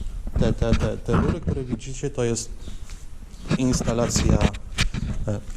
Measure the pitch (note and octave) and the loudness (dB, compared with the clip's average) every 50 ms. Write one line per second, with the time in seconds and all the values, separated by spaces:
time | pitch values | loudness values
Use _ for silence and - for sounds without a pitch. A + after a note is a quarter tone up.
0 | - - - - - - - - A#2+ A2+ - - - A#2 A2+ - - A2 G#2+ G#2 | -6 -6 -6 -6 -6 -4 0 2 4 4 4 2 4 4 4 4 4 0 -2 -2
1 | - - A#2 - - - - E3+ - E3 - C#3 C3 B2 B2 A2 - C3+ C3 - | -2 2 2 4 4 2 0 0 -2 -2 -2 -2 -2 -4 -6 -6 -6 -8 -8 -6
2 | - C#3 - C3 B2 A#2 A2+ A2 - - - - - - - - - - - - | -6 -4 -2 0 0 0 0 0 -2 -6 -8 -10 -8 -8 -8 -8 -8 -10 -10 -10
3 | - - - - - - - - - - - - C3 B2+ B2 - - - A#2 A#2 | -10 -12 -12 -12 -12 -14 -14 -12 -4 -2 0 2 2 2 2 2 2 2 2 2
4 | A#2+ A2+ - - - - - - G#2 - - - - - - - - - - - | 2 2 2 2 4 4 6 6 6 4 2 0 -6 -8 -2 0 0 0 0 0
5 | - - - - - A2 G#2 G2+ - - - | -2 -2 -2 -2 0 0 -2 -2 -4 -6 -6